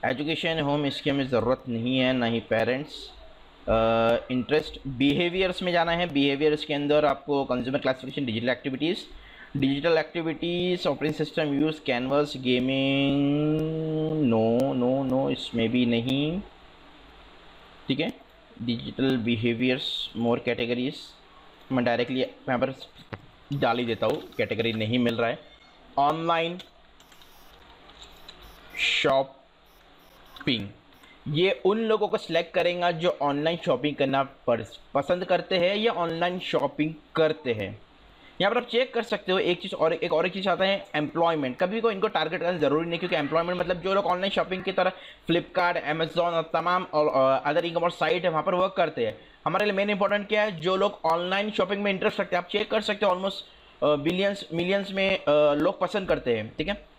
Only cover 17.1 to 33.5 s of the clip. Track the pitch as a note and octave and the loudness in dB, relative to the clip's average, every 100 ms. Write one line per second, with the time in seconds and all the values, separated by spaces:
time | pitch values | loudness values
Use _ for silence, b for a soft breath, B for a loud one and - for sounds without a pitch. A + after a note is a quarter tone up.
17.1 | - - - - - - - - C3+ E3 | -20 -20 -20 -20 -20 -20 -20 -4 -2 -2
18.1 | - - - - - A#2 A#2 - - C3 | -6 -18 -20 -20 -10 -6 -4 -6 -2 0
19.1 | C3 A2 A#2 A#2+ A2+ B2+ B2+ - - - | 2 0 0 0 2 0 0 -4 -8 -8
20.1 | G#2+ A#2 A#2+ - A#2+ A#2 A#2+ B2+ - - | -2 0 0 0 -2 -2 -2 -2 -6 -18
21.1 | - - - - - - C3 B2 A#2 B2 | -20 -20 -20 -20 -20 -4 0 2 2 0
22.1 | C3 B2 - - B2 - C3 - - - | -2 -4 -6 -4 -2 -2 -4 -16 -20 -16
23.1 | - - - - C#3+ B2+ A#2+ A#2+ A2 A2+ | -16 -16 -20 -8 -2 0 0 -2 0 0
24.1 | D3+ - - G#2+ A2 A#2 A2 G#2+ B2 A#2+ | -2 -6 -6 -4 -2 -2 -2 0 2 0
25.1 | A#2+ A#2 D3 - - - - - - C#3+ | 0 -2 -2 -12 -20 -20 -20 -8 0 0
26.1 | D#3+ E3 E3 E3+ F3+ - _ - - - | 2 0 0 -2 -6 -14 _ -20 -20 -20
27.1 | - - - - - - - - - - | -20 -20 -20 -20 -20 -20 -20 -20 -20 -20
28.1 | - - - - - - - - - D3 | -20 -20 -20 -20 -20 -14 -4 -2 0 2
29.1 | C3+ C3+ - _ _ _ - - - - | 2 0 -8 _ _ _ -20 -20 -20 -20
30.1 | - - - - A#2 G2+ - _ B B | -20 -20 -8 -2 -2 -4 -12 _ B B
31.1 | B - D3 F#3 - F#3+ G#3+ A3+ G#3+ G#3 | B -6 2 2 2 2 2 2 0 0
32.1 | G#3+ - E3 E3+ F#3 F3 F3 F3 E3 F3 | -2 -2 -2 0 0 0 2 0 2 0
33.1 | - C#3+ C#3+ D#3 | 0 0 2 0